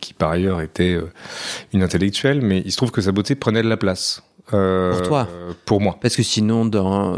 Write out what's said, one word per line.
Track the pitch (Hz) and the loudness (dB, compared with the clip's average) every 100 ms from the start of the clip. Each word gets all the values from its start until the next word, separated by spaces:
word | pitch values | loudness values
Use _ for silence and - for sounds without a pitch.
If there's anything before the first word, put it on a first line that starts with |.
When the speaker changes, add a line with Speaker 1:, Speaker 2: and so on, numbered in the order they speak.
Speaker 1:
qui | - | -12
par | - 80 | -2 0
ailleurs | 87 95 87 | 0 0 -2
était, | 80 - 90 | -4 0 0
euh, | 87 82 - - - - - - | 0 -4 -12 -16 -12 -10 -12 -4
une | 98 | 0
intellectuelle, | 90 87 98 101 135 143 | 2 2 0 0 0 2
mais | 117 95 | 2 0
il | 92 | -2
se | - | -2
trouve | 123 | -2
que | 117 | 0
sa | 95 | 0
beauté | 98 101 135 | 0 0 -2
prenait | - 110 | 0 2
de | 113 | 2
la | 110 | 0
place. | 98 92 - - - _ - | 0 -2 -4 -8 -12 _ -2
Euh, | 101 95 95 90 90 | 0 2 2 2 0
Speaker 2:
Pour | |
toi ? | 90 143 101 | 0 0 -2
Speaker 1:
euh, | 87 87 87 - | -6 -12 -8 0
pour | 101 | 2
moi. | 101 - | 2 0
Speaker 2:
Parce | 120 - | -2 0
que | |
sinon, | 113 - 107 113 113 | 0 0 2 2 2
dans, | 104 95 98 98 | 2 2 2 0